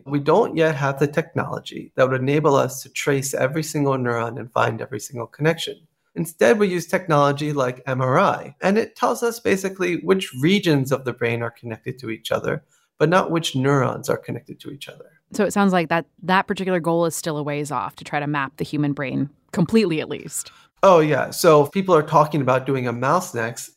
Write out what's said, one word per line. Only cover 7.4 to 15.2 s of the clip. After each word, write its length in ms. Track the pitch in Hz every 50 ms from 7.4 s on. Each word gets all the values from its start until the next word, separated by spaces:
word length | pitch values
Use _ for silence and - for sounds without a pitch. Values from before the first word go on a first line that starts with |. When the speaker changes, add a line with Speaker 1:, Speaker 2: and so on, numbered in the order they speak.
| 151 147
Speaker 1:
like 300 | 147 139 127 123 127 - - 135
M 120 | 131 131
R 200 | 131 127 135 175
I, 340 | 202 151 113 - - 139 - -
and 160 | - 190 202 220
it 160 | 220 - _
tells 300 | - 240 - 233 220 240
us 160 | 233 226 -
basically 560 | - 190 196 190 190 190 190 185 180 180 170
which 360 | - 160 180 190 190 - - 135
regions 580 | 127 143 175 202 202 - 170 147 139 127 139
of 120 | 131 131 135
the 80 | 123
brain 300 | - - 120 117 117 117
are 80 | 117 113
connected 480 | - _ 120 117 107 - - 127 - -
to 120 | 123 113
each 200 | 110 - - -
other, 320 | 113 110 - 135 135 156 _ _ _ _ _ _ _ -
but 80 | 151 160
not 240 | 180 190 - -
which 240 | 165 165 165 - -
neurons 520 | 131 131 139 143 135 123 120 113 113 - -
are 80 | -
connected 440 | - - - 123 120 _ - - _
to 100 | - -
each 180 | 147 139 - -
other. 220 | - - - _ _ _